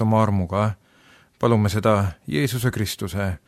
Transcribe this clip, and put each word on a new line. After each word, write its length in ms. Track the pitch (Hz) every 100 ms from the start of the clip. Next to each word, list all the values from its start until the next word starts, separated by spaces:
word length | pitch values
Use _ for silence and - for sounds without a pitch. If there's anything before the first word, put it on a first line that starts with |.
oma 180 | 110 110
armuga. 500 | 110 101 90 98 107 98 _ _ _ - _ -
Palume 320 | 120 113 104
seda 480 | 104 110 104 98 - -
Jeesuse 440 | 147 139 120 123
Kristuse, 560 | 107 101 - 95 98 98 82